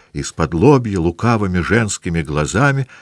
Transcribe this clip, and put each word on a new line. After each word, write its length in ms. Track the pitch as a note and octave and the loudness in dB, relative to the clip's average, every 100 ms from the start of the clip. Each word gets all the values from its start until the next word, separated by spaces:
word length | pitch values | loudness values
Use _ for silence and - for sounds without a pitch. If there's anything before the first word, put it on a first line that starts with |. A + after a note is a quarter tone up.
| _ | _
из-под 400 | D2 C#2+ - D#2 | -10 -8 -4 -2
лобья 440 | E2 A#2+ C#3 A2+ F#2+ | 2 4 4 2 -2
лукавыми 640 | E2 E2+ A#2 A2+ G2 F2+ | -2 0 0 0 0 -2
женскими 640 | D#2+ A2 G#2+ - F2+ E2+ | 0 0 0 -4 -4 -4
глазами 680 | D2 D2+ D2+ F#2+ C#3+ C#3 B2+ - | -2 -2 -2 0 2 0 -4 -12